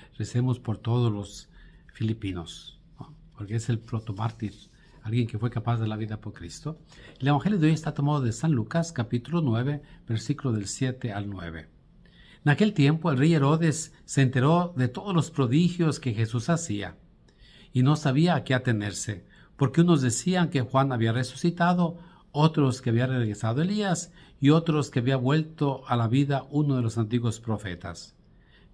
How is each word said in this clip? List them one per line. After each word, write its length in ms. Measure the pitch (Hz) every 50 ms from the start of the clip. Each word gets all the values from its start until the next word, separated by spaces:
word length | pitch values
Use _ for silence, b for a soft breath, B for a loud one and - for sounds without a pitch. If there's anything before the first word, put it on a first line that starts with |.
| B B _ -
recemos 420 | 107 - - 123 127 127 120 -
por 160 | - 117 104
todos 340 | - - 113 120 123 120 117
los 380 | 104 104 98 - - - - b b b b b b b b - -
filipinos, 840 | - 113 110 110 110 101 98 90 87 85 - - - - - - - - - - -
¿no? 140 | - - - - - - - -
Porque 160 | 104 95 110
es 160 | 113 - -
el 80 | 117 110
protomártir, 720 | - - 117 107 - - 95 98 113 113 - - 110 98 - - - - b b b b b b
alguien 240 | - 110 113 123 117
que 120 | 113 - 107
fue 100 | 120 120
capaz 300 | - 113 - 113 117 113
de 100 | 113 110
la 80 | 110
vida 240 | 107 113 107 107 107
por 140 | - 107 -
Cristo. 440 | - - - - - - 147 160 - B B B B B B B B
El 100 | 131 143
evangelio 300 | 147 139 - 196 214 180
de 100 | 151 156
hoy 40 |
está 220 | 160 156 - 151 -
tomado 260 | - 143 143 147 143
de 120 | 127 113
San 200 | 107 - - 160
Lucas, 400 | 147 117 107 - - 165 160 -
capítulo 480 | - - 113 - 123 120 - 147 165 175
nueve, 400 | 156 123 113 113 127 143 147 143 B B B B B
versículo 460 | - 113 110 - - 135 - - 131
del 140 | 113 104 98
siete 440 | 98 - - 135 127 127 - - 117
al 200 | 98 104 101 101
nueve. 400 | 95 92 87 82 80 80 78 - _ - _ _ _ - B B B B B B B B -
En 60 | 147
aquel 240 | 143 - 214 214 196
tiempo 360 | 156 139 143 156 160 180 165
el 60 | 135
rey 160 | 123 143 165
Herodes 640 | 165 151 139 139 156 156 170 156 143 - - B B B B
se 160 | - - 139
enteró 540 | 135 120 - 127 127 147 170 175 180 175 -
de 120 | 123 127 120
todos 260 | - 190 196 208 180
los 160 | 165 - -
prodigios 680 | - 143 131 117 127 160 180 170 175 - 165 151 - -
que 120 | - 123
Jesús 380 | 104 113 113 110 123 120 - -
hacía 480 | 165 160 - - 104 101 98 90 - - - _ _ _ _ B B B B B B B B B
y 100 | - 127
no 140 | 127 139 156
sabía 400 | 147 - 139 127 151 165 175 160
a 80 | 139 -
qué 100 | - 131
atenerse, 720 | 127 127 127 113 101 104 101 90 - - 110 101 87 B B B B B B B -
porque 240 | 139 - - 165
unos 180 | 170 175 165 135
decían 480 | 127 120 110 - - 180 185 180 170 175
que 140 | - 135
Juan 300 | 117 - - 135 135 139
había 200 | 127 113 113 113
resucitado, 840 | 113 131 123 - - - - 170 170 - 170 175 175 180 175 160 B B B B B B B _
otros 500 | - 147 151 156 156 156 139 131 120 -
que 80 | - 120
había 180 | 113 117 127
regresado 540 | 131 131 123 117 107 101 - 113 110 117 143
Elías 520 | 165 185 208 208 202 190 165 - - B B B B B B _
y 80 | 135 143
otros 400 | 156 165 160 165 156 151 131 -
que 120 | - 131
había 160 | 117 123 135
vuelto 720 | 127 123 131 151 160 156 156 - - 147 139 131 - -
a 80 | - 123
la 140 | 120 117 107
vida 380 | 120 139 143 139 139 131 - -
uno 260 | 143 147 151 143 135
de 40 | 123
los 160 | 117 110 107
antiguos 420 | 117 110 104 120 120 117 113 104 -
profetas. 800 | - 113 107 - 104 95 87 85 - 90 85 - - - - _ _ b b b b b b b b b